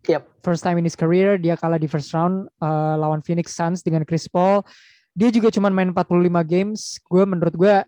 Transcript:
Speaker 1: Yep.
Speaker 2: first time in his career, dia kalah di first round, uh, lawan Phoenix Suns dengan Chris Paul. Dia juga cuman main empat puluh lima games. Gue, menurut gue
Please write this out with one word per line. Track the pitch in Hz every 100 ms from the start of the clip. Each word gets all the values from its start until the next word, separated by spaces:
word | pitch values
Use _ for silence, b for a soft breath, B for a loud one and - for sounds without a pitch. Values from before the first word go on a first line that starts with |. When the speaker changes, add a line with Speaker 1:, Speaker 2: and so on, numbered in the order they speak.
| -
Speaker 1:
Yep. | 151 - _
Speaker 2:
first | 180 170 180
time | 175
in |
his | 170 -
career, | 165 180 196 196
dia | 170 165
kalah | 165 165
di | 156
first | 156 -
round, | 160 175 190 - _
uh, | 156 156 156 156
lawan | 156 156
Phoenix | - 170 - -
Suns | 170 180
dengan | 175 160
Chris | 147 165 -
Paul. | 180 185 202 - b b b b 175
Dia | 240
juga | 226 220 208
cuman | 202
main | 190 185
empat | 180
puluh | 170 175 175
lima | 170
games. | 160 180 202 214 - - _
Gue, | 180
menurut | 196 180 165 160
gue | 196 202